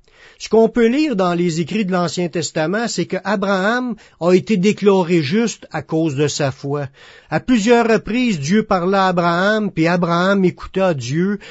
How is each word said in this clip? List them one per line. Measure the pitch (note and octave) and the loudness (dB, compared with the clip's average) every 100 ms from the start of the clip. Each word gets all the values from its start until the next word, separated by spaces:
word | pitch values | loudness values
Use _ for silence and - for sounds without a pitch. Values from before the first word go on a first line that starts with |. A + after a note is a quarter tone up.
| _ _ - _ | _ _ -20 _
Ce | - | 0
qu'on | G#3+ A3+ | 2 2
peut | A#3 A3+ | 4 2
lire | C4 D#4 G#3 | 2 0 0
dans | F#3 | 0
les | E3+ F3+ D#3+ | 0 0 -2
écrits | E3 G#3+ | -4 -2
de | F#3+ | -2
l'Ancien | F3+ F3 - F3 | -2 -2 -2 -4
Testament, | F3+ D3+ E3 D#3 G3+ A#3 | -4 -6 -4 -2 -2 -4
c'est | - E3+ | -4 -4
que | F3+ | -6
Abraham | G3 G#3 G3 G3 F#3+ A#3+ B3+ A3 - _ | -4 -4 0 0 0 -2 -4 -8 -14 _
a | E3+ | 2
été | F#3 - G#3+ | 2 2 2
déclaré | F#3+ G#3 G3+ G3 E3 F3 | 2 2 2 2 2 0
juste | C#3 G3+ A#3 - - | 0 0 -2 -4 -10
à | D#3+ | -10
cause | - D#3+ E3 | -6 -2 -2
de | C3+ D3 | 0 -2
sa | - C#3+ | 0 -4
foi. | C3 C#3 C#3+ C#3 - - - _ | -4 -6 -6 -8 -14 -20 -20 _
À | D#3 | -6
plusieurs | - B3 G3+ A#3 A3+ | 0 2 4 4 4
reprises, | A3 - A3+ B3 F3+ | 2 0 -2 0 -2
Dieu | C#3 G#3 | 0 0
parlait | G#3+ F#3+ F3 G3 | 2 0 0 2
à | F#3+ | 2
Abraham, | F3+ E3+ E3+ G3 A3 G#3 | 2 0 0 0 0 -2
puis | - D#3+ | 0 0
Abraham | F3+ E3+ E3+ F#3 G3+ F3+ | 0 0 0 2 2 2
écouta | - - F#3+ F#3+ | 0 -8 -2 -2
Dieu, | D#3 A#2+ D3+ F#3 G3+ - | -2 -4 -2 -2 -4 -10